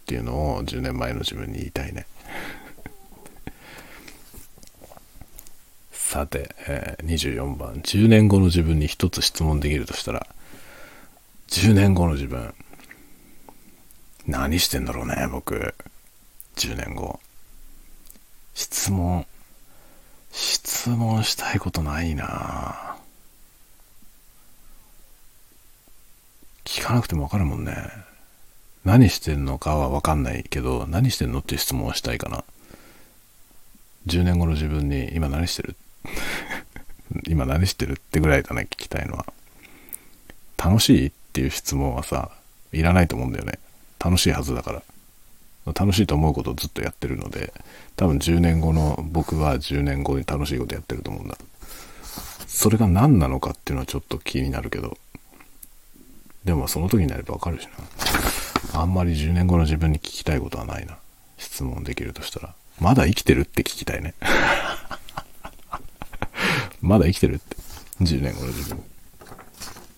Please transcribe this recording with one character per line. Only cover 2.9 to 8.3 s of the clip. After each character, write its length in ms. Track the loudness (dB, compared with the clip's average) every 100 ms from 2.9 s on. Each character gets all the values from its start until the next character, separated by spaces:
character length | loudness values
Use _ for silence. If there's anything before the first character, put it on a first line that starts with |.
| -18 -20 -20 -20 -18 -16
<laughs> 2500 | -16 -20 -20 -20 -20 -20 -20 -20 -20 -20 -20 -20 -20 -20 -20 -20 -20 -20 -18 -18 -20 -20 -20 -18
さ 360 | -8 -4 -4 -4
て、 280 | -6 -8 -12 -8
え 300 | -6 -6 -8
ー、 40 | -4
二 120 | -2
十 160 | -2
四 240 | -4 -4 -6
番。 240 | -8 -8
十 240 | -2 6 8
年 200 | 10
後 100 | 10